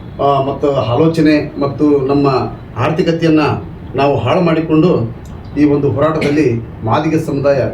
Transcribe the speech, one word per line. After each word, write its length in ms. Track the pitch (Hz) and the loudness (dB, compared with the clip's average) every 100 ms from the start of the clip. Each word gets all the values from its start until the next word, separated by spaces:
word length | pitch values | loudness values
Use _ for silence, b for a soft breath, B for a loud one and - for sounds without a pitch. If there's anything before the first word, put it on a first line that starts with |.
| - - | -14 -2
ಆ, 200 | 139 139 | 0 2
ಮತ್ತು 320 | 135 - 143 | 0 -2 0
ಆಲೋಚನೆ 880 | 139 113 151 160 165 151 147 143 139 | 0 0 2 2 4 2 2 0 -4
ಮತ್ತು 460 | 139 - 147 139 131 | -6 0 2 2 2
ನಮ್ಮ 440 | 143 139 127 107 - - 107 | 2 2 0 -2 -8 -12 -4
ಆರ್ಥಿಕತೆಯನ್ನು 880 | 147 165 170 165 160 156 135 - - - - - | -2 0 0 0 2 2 2 -2 -6 -12 -8 0
ನಾವು 200 | 143 120 | 0 2
ಹಾಳು 240 | 127 175 | 0 2
ಮಾಡಿಕೊಂಡು 760 | 170 160 160 156 180 131 117 - - - - 143 | 2 0 2 2 4 2 -2 -8 -14 -16 -8 0
ಈ 40 | |
ಒಂದು 260 | 147 143 143 | 2 2 0
ಹೋರಾಟದಲ್ಲಿ 760 | 139 151 151 147 151 127 117 - - | 0 0 0 0 2 2 0 -6 -8
ಮಾದಿಗ 380 | 113 151 156 156 | -2 0 0 -2
ಸಮುದಾಯ 400 | - 139 143 139 - | -2 0 2 2 0